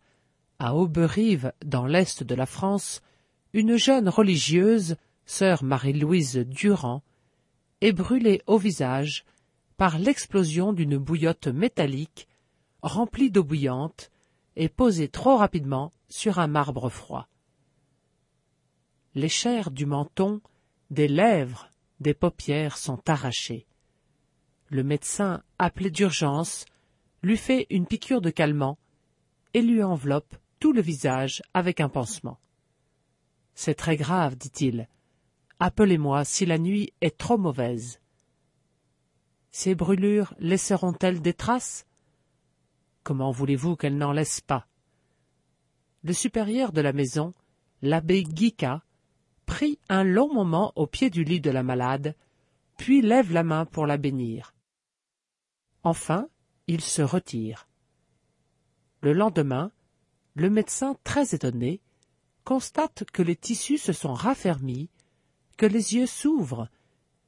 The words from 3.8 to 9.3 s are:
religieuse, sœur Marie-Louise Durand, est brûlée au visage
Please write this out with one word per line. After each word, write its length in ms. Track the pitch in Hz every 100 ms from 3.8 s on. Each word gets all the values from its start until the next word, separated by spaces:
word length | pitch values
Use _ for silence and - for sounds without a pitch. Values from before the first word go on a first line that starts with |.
| 208 269 202
religieuse, 880 | 175 208 170 131 165 196 226 170 165 _ _ -
sœur 380 | - 196 175
Marie-Louise 720 | 131 131 135 143 151 180 143 123
Durand, 680 | 123 131 208 202 127 131 - _ _ _ _ _ _ _
est 120 | 208
brûlée 480 | 180 185 254 226 196 -
au 100 | 214
visage 680 | 196 165 131 131 147 143 -